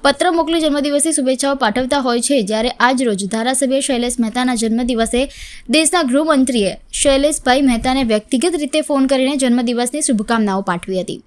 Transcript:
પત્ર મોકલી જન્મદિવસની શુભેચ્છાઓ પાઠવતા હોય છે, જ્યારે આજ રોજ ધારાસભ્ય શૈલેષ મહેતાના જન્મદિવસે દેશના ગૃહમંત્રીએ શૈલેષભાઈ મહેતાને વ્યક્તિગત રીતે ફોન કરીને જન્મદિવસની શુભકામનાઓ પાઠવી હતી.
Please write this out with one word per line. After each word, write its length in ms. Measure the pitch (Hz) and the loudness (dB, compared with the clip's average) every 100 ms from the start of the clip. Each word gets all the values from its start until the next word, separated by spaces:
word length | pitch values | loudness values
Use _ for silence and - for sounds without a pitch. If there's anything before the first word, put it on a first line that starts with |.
પત્ર 300 | 277 277 359 | 0 0 0
મોકલી 300 | 330 311 330 | 0 0 0
જન્મદિવસની 500 | 311 285 285 285 320 | 0 0 0 0 0
શુભેચ્છાઓ 440 | 302 262 254 277 277 | 0 -2 0 -2 0
પાઠવતા 440 | 226 226 254 285 | 0 -2 -2 0
હોય 220 | 254 240 | 0 -2
છે, 200 | - 277 | 0 0
જ્યારે 280 | 196 214 240 | 0 -2 -2
આજ 340 | - 240 262 | 0 0 2
રોજ 180 | 247 196 196 | 0 -2 -4
ધારાસભ્ય 560 | 220 240 254 269 269 | -4 -2 -2 0 0
શૈલેષ 380 | 269 247 240 247 | 0 -2 -2 -2
મહેતાના 360 | 220 247 254 240 | -2 0 -2 0
જન્મદિવસે 760 | 226 226 247 233 226 240 269 - - - - | 0 0 0 0 0 0 -2 -8 -18 -16 0
દેશના 340 | 285 320 359 | 2 4 2
ગૃહમંત્રીએ 720 | 277 269 311 285 262 247 190 - - | 2 2 2 2 2 2 0 -4 -10
શૈલેષભાઈ 720 | - 285 269 294 294 262 262 | -2 2 4 2 0 0 2
મહેતાને 420 | 277 233 254 262 | 2 2 0 0
વ્યક્તિગત 520 | 240 214 - 247 339 330 | 0 0 0 0 0 0
રીતે 260 | 294 302 | -2 -2
ફોન 260 | 302 277 269 | 0 0 2
કરીને 300 | 269 262 285 | 2 2 0
જન્મદિવસની 640 | 262 240 240 240 240 294 | 2 2 0 -2 -2 -2
શુભકામનાઓ 600 | 302 220 214 226 208 190 | 0 0 0 0 0 -2
પાઠવી 400 | 190 180 - 185 | -2 -6 -4 -6
હતી. 220 | - - | -4 -10